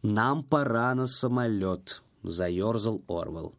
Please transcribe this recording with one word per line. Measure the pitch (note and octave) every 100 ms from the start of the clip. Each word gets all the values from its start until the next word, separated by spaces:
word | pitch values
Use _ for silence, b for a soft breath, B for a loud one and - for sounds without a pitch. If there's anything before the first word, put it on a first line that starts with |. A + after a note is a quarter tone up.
«Нам | G#2+ G#2 B2 D3
пора | C#3 D3+ C#3 A#2 B2
на | B2+ B2+
самолет», | - B2+ B2 A#2+ G#2 F#2 F#2 - - _ _
заерзал | F#2 E2+ F2 F2 G#2 A2+ A2 G2+ -
Орвел. | E2+ E2 E2 D#2+